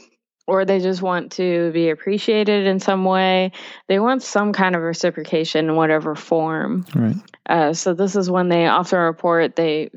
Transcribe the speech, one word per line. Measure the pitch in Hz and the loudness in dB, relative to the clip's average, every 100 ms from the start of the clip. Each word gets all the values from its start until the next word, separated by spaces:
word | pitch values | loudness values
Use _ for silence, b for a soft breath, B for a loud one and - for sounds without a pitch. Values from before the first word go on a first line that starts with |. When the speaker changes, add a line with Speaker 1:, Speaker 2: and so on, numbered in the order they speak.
| b b _ _ - | b b _ _ -2
Speaker 1:
or | 190 190 | 0 2
they | 196 | 0
just | 185 185 | 0 -2
want | 185 180 - | -2 -4 -4
to | - 180 170 170 | -4 -2 0 0
be | 165 165 | 0 0
appreciated | 156 196 202 - 214 208 208 190 | 0 -2 -2 0 0 2 2 2
in | 190 | 0
some | 202 190 185 | 0 0 2
way. | 190 185 185 185 B B B - | 2 2 2 0 B B B -2
They | 196 | 0
want | 233 262 | 2 0
some | - 202 208 | -2 -2 0
kind | 202 185 175 | 0 0 0
of | |
reciprocation | 165 165 175 160 156 160 165 156 160 | -2 -2 -2 -4 -4 -2 0 0 0
in | 160 | 2
whatever | 156 156 151 147 | 2 0 -2 -8
form. | - 165 160 156 139 180 180 | -2 -2 0 -4 -4 -4 -4
Speaker 2:
Right. | - 110 190 - - - | -2 0 -2 -8 -16 -2
Speaker 1:
Uh, | 165 147 | 2 2
so | 165 190 | 0 -2
this | 170 196 202 | 0 0 0
is | 185 | 0
when | 180 180 | 0 2
they | 170 165 | 2 4
often | 135 170 180 | 2 2 0
report | 165 160 175 165 165 - | 0 0 0 2 2 0
they | 160 151 147 | 0 -2 -6